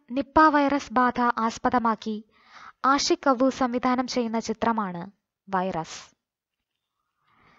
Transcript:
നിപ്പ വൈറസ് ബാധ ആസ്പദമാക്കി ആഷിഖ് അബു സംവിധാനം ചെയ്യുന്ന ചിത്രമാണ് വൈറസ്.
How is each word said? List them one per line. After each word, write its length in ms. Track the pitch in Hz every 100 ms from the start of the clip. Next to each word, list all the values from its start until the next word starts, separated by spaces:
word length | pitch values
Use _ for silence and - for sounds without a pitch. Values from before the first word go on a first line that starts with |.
| -
നിപ്പ 280 | 247 277 -
വൈറസ് 540 | 311 294 277 285 -
ബാധ 280 | 226 247 240 240 233
ആസ്പദമാക്കി 760 | 226 - 262 247 226 220 220 214 - _ _ - - - 254
ആഷിഖ് 440 | 277 - 349 285
അബു 200 | 247 262
സംവിധാനം 580 | - 254 240 254 254 254
ചെയ്യുന്ന 320 | - 233 226
ചിത്രമാണ് 720 | 220 220 233 220 196 175 196 - _ _ -
വൈറസ്. 520 | 190 190 175 165 - - _ _ _ _ _ _ _ _ _ _ _ _ _ _